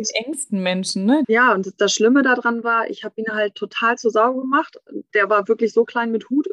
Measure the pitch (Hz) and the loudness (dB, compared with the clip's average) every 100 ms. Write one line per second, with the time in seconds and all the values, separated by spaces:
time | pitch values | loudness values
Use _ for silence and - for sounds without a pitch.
0 | 214 220 247 320 - 196 185 185 190 190 | 0 -6 -6 -10 -6 -4 -2 -2 -4 -2
1 | 202 302 247 226 262 190 190 - 196 - | 2 2 2 2 4 2 -2 -2 0 4
2 | 220 277 262 247 240 233 233 226 - - | 4 4 4 2 0 -2 -2 -2 -2 -8
3 | 214 - 220 214 208 - 202 - 233 247 | -12 -8 -6 -2 -4 -4 -8 -2 -2 0
4 | 233 254 254 262 262 277 - - - - | 0 2 2 0 -2 -2 -2 -8 -16 -16
5 | - 208 196 208 196 226 220 226 233 240 | -4 0 2 0 0 0 0 2 0 0
6 | 233 226 - 277 381 | -2 -4 -2 -2 -2